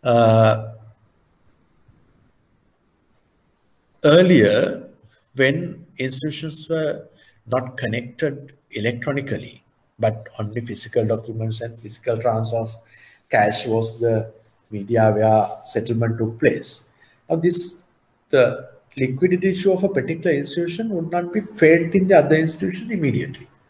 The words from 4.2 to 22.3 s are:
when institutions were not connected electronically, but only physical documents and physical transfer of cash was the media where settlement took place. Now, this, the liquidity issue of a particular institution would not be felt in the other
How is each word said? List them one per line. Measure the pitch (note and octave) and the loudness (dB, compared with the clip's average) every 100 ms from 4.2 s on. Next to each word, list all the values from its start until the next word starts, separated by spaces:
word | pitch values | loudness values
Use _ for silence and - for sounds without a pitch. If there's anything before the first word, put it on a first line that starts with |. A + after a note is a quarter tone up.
| F#3 D#3+ G#2 G#2+ - - - - _ _ _ C3 | 8 6 6 4 0 -4 -14 -20 _ _ _ 0
when | C3+ D#3 F3 - - - | 0 0 -6 -12 -18 -8
institutions | C3 C3+ D3+ D3 D#3 D3+ - | -2 -2 -2 -8 -8 -10 -6
were | D#3+ D3+ - - _ _ _ A2+ | -4 -4 -8 -14 _ _ _ -6
not | B2+ B2+ - | -4 -4 -10
connected | A#2+ A2+ A#2+ - D3+ C3+ - _ _ | -6 -6 -8 -6 -6 -6 -16 _ _
electronically, | A2 G#2+ A#2+ D3 C#3 C#3 G#2 - - _ _ _ _ | -4 -4 -4 -6 -6 -6 -8 -10 -20 _ _ _ _
but | A2 A2 - - | -4 -4 -14 -12
only | G#2 A2+ | -10 -10
physical | A#2 G#2 - A#2+ G#2+ | -8 -4 -2 -2 -2
documents | A2+ A#2 A2+ A2+ A2 | -4 -6 -8 -6 -6
and | A#2 - | -8 -14
physical | G#2+ - - A2+ | -16 -8 -6 -2
transfer | A#2+ A2 A2+ A2+ | -2 -2 -4 -6
of | A2+ - _ - - - _ | -6 -12 _ -20 -20 -20 _
cash | A2+ G#2+ A2 B2 | 0 2 0 -2
was | A2 A2 A2+ | 0 0 2
the | A#2 A2 A2 - _ _ _ | 0 0 -4 -16 _ _ _
media | G#2 G2+ A#2 A2 | -12 -2 2 4
where | G#2 A2 A2 G2+ - - | 4 4 4 2 -6 -4
settlement | A2+ A#2 A2+ A2+ A2+ | -4 -2 -2 -2 -2
took | A2 A2+ | -6 0
place. | C#3+ - - - - _ _ _ _ | 0 0 -4 -4 -8 _ _ _ _
Now, | E3 | -2
this, | E3+ E3+ - - - _ _ _ _ | 4 4 4 0 -16 _ _ _ _
the | C3+ A#2+ - - - _ - | 2 2 0 -14 -20 _ -6
liquidity | C3 C3 F3+ F3 F#3+ | -4 0 0 0 -2
issue | F#3 G3 | 0 0
of | F3+ | 0
a | G3 | 0
particular | C3+ C3+ E3 F3+ | -2 -4 -6 -2
institution | C#3+ D3 E3+ F3 E3+ A3+ | -2 -4 -4 -6 -6 -6
would | F#3 D#3+ | -6 -4
not | F3 F3 | -6 -4
be | G#3+ | -8
felt | - - D#3+ E3+ E3 | -6 2 6 6 4
in | G3 F#3 | 0 4
the | F3 | 4
other | D3 | 6